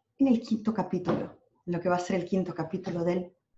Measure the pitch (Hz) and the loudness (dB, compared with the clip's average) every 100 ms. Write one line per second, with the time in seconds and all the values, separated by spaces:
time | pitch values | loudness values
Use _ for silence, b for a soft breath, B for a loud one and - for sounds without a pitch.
0 | _ - 269 226 - 214 - - 180 180 | _ 2 4 4 2 -2 0 -2 -2 -2
1 | - 160 - - _ _ - 170 180 180 | 0 -2 -4 -12 _ _ -6 -2 0 0
2 | - 190 170 190 170 170 160 180 190 170 | 0 -2 0 0 0 -4 -6 -4 -4 -2
3 | 170 180 180 - _ | 0 0 -4 -10 _